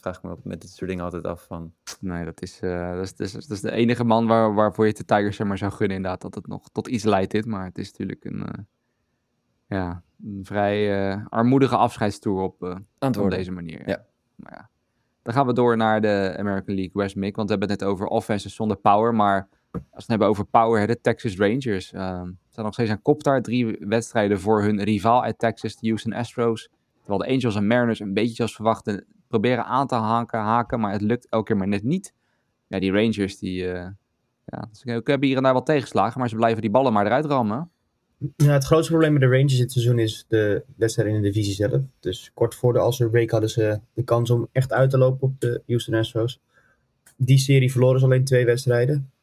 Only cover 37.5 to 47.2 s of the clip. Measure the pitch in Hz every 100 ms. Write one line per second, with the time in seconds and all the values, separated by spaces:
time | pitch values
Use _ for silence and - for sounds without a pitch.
37.5 | 113 170 _ _ _ _ - 131 - 147
38.5 | 143 135 160 160 165 160 147 131 131 143
39.5 | 127 120 127 117 120 110 - - 110 104
40.5 | 101 - - 113 117 107 107 101 101 101
41.5 | 98 101 135 135 _ 87 90 - - 117
42.5 | - 123 117 101 120 117 117 117 113 107
43.5 | - 107 107 - - 127 117 117 120 113
44.5 | 131 131 113 135 135 127 131 135 135 120
45.5 | 120 - 120 - 113 113 113 120 - _
46.5 | _ _ _ _ _ _ -